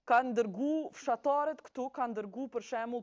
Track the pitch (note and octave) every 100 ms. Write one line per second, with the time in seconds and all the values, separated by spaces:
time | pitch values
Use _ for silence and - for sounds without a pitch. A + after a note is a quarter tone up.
0 | - A#3+ B3+ A3+ A3 F#3 C#4+ D#4 D4 -
1 | C#4+ A3+ C#4+ C#4+ D4 D4+ - - C4 -
2 | B3 A3 G#3 A3 C4+ A#3 - A#3 A#3 A#3+